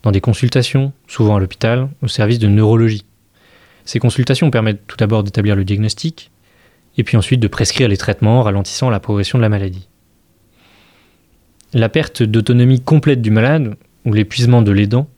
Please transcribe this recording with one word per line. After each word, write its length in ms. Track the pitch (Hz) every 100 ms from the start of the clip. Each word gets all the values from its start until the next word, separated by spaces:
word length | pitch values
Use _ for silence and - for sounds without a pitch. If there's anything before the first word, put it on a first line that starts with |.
dans 80 | 110
des 100 | 98
consultations, 720 | - 107 123 135 123 135 139 - _
souvent 300 | - 107 104
à 40 |
l'hôpital, 480 | 95 - 113 120 135 -
au 60 | 123
service 300 | - 107 120
de 100 | 107
neurologie. 560 | 101 107 113 113 104 - _ _ _ _ _ _ _
Ces 160 | - 120
consultations 500 | 123 - 123 185 160
permettent 360 | 123 110 101 -
tout 100 | -
d'abord 260 | 107 110
d'établir 340 | 101 104 104 101
le 80 |
diagnostic, 680 | 92 101 107 - 165 - - _ _ _ _ _ _ -
et 80 |
puis 120 | 123 113
ensuite 240 | - 127
de 80 | 110
prescrire 400 | - 110 - 123
les 80 | 98
traitements 460 | - 101 107 120
ralentissant 480 | 110 98 95 - 131
la 100 | 104
progression 380 | - 104 95 127
de 40 |
la 60 | 110
maladie. 400 | 104 95 92 - _ _ _ _ _ _ _ _ _ _ _ _ _ _ _ _ _ _
La 160 | 123 113
perte 340 | 156 156 -
d'autonomie 580 | 110 113 110 123 123 127
complète 420 | 127 156 151 131
du 80 | 110
malade, 460 | 110 120 156 123 98 _ _
ou 80 | -
l'épuisement 500 | 107 104 - 120 120
de 100 | 104
l'aidant 360 | 98 104 120 151